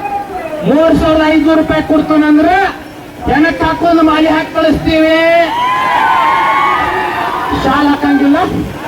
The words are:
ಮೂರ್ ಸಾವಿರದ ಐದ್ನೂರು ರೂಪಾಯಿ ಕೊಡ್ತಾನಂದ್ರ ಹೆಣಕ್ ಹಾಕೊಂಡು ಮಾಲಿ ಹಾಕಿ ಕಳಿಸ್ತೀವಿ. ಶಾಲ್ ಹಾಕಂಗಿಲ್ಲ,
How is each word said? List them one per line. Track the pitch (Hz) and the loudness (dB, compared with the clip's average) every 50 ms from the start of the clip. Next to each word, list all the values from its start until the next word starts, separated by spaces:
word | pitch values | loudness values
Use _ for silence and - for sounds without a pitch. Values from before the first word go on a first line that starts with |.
| - - - 403 - - 381 370 - - - - - 175 262 | -8 -8 -8 -8 -8 -8 -10 -10 -10 -10 -8 -6 -2 0 2
ಮೂರ್ | 302 320 330 320 - | 2 4 2 2 2
ಸಾವಿರದ | 330 330 311 320 311 | 2 2 2 2 2
ಐದ್ನೂರು | 311 311 320 285 311 320 311 | 2 2 2 2 2 2 2
ರೂಪಾಯಿ | 320 - 320 311 294 | 2 0 0 -2 0
ಕೊಡ್ತಾನಂದ್ರ | - 302 302 - - 311 302 302 302 302 302 320 339 359 381 392 359 - - - - - - - - - - - - | 0 0 0 0 2 2 2 2 4 4 4 4 4 2 2 0 0 -4 -8 -14 -18 -18 -18 -18 -18 -16 -10 -6 -2
ಹೆಣಕ್ | 247 285 311 330 - - | 0 2 2 0 0 0
ಹಾಕೊಂಡು | 320 320 320 320 320 339 339 330 320 | -2 -2 -2 0 0 2 2 4 2
ಮಾಲಿ | 320 302 311 311 320 | 2 2 2 2 2
ಹಾಕಿ | 311 311 320 - - | 0 0 -2 -4 -2
ಕಳಿಸ್ತೀವಿ. | 330 330 320 - - - 320 320 320 311 320 320 320 330 330 339 339 339 320 311 330 330 339 339 - - - - - - - - - - - - - - - - - 269 - - - - - - 415 - 427 - - - - - - - - - - - | 0 0 2 0 0 0 0 0 2 2 2 2 2 2 2 2 2 2 0 -2 -2 -2 -2 -2 -2 -2 -2 0 0 0 2 2 2 0 0 0 0 0 0 0 0 0 0 0 -2 -2 -4 -4 -4 -4 -6 -6 -6 -6 -6 -6 -6 -6 -6 -4 -4 -2
ಶಾಲ್ | - 277 294 294 285 | 0 0 2 2 0
ಹಾಕಂಗಿಲ್ಲ, | 285 277 285 285 285 277 277 277 285 - 370 - - - - - - - - | 0 0 0 0 2 2 4 2 2 2 0 0 -2 -4 -6 -6 -8 -10 -12